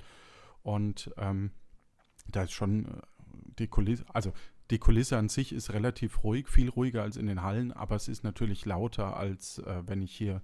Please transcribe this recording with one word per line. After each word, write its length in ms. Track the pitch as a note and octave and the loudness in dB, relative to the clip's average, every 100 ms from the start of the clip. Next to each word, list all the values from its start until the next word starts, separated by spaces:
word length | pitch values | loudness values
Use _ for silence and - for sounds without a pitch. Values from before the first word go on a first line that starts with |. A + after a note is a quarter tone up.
| - - - - - - | -12 -20 -20 -20 -20 -12
Und, 480 | G#2 G#2 G#2 G2+ - - | -4 0 0 -4 -10 -6
ähm, 340 | G2 G2 G2+ - - - _ _ _ - - | -4 -2 -4 -8 -20 -20 _ _ _ -18 -6
da 140 | G2 | -4
ist 80 | F#2 | -4
schon, 340 | - G2+ G#2+ G#2+ | -2 0 0 -2
äh, 20 | - - - - - - - | -10 -16 -20 -20 -18 -16 -8
die 80 | A2 | 0
Kulisse, 360 | A#2 G2+ A#2+ - | 2 2 0 -2
also 200 | A2+ G2 - - - - | -4 -4 -6 -10 -16 -2
die 80 | A2+ | 6
Kulisse 400 | - A2+ C3 A#2+ | 8 8 6 2
an 100 | G#2 | 0
sich 240 | - C3+ | 0 -2
ist 200 | A#2+ - | -6 -4
relativ 500 | G#2 A#2+ - A#2 - | -2 -2 0 0 2
ruhig, 240 | A2 A#2+ C3+ | 2 0 8
viel 200 | - B2 | 8 8
ruhiger 320 | B2 B2+ A#2+ | 2 0 0
als 140 | G#2+ - | -4 -2
in 100 | G#2+ | -2
den 160 | F#2+ | -2
Hallen, 300 | F#2+ A2 B2 | -2 -2 -4
aber 240 | - F2+ G#2 | -6 -2 -2
es 120 | - | -2
ist 160 | A2 | -4
natürlich 400 | G#2+ - A2 G2 | -4 -2 0 0
lauter, 520 | G#2+ F2+ A#2 - G2 - | -2 -2 -2 -2 -4 -2
als, 420 | G2 F#2+ - - | -4 -6 -10 -12
äh, 240 | F#2 F#2 F2+ | -8 -8 -4
wenn 140 | G2 | -4
ich 120 | F#2+ | -6
hier, 260 | - G#2 F#2+ | -4 -4 -4